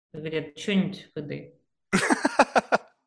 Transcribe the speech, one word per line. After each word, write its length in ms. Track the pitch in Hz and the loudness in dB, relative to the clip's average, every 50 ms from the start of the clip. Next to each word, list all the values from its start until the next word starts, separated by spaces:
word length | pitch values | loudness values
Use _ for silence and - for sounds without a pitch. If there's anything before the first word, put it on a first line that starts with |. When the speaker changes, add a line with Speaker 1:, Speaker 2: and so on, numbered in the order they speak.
| _ _ - | _ _ -14
Speaker 1:
и 40 | 156 | -12
говорят: 380 | 151 156 160 156 151 - - | -8 -6 -4 -6 -6 -6 -10
«Че-нибудь 540 | - - 214 202 190 175 156 - - - - - | -8 -4 0 2 2 2 0 -4 -10 -14 -14 -12
выдай». 380 | 156 151 143 143 143 - - - _ _ _ _ _ _ _ | -12 -10 -10 -10 -12 -12 -16 -20 _ _ _ _ _ _ _
Speaker 2:
<laughs> 1000 | - - - - - - - 294 - - 285 - - 247 - - 240 - - _ _ _ _ | -2 0 0 0 0 0 0 2 4 4 4 4 4 0 2 2 0 0 0 _ _ _ _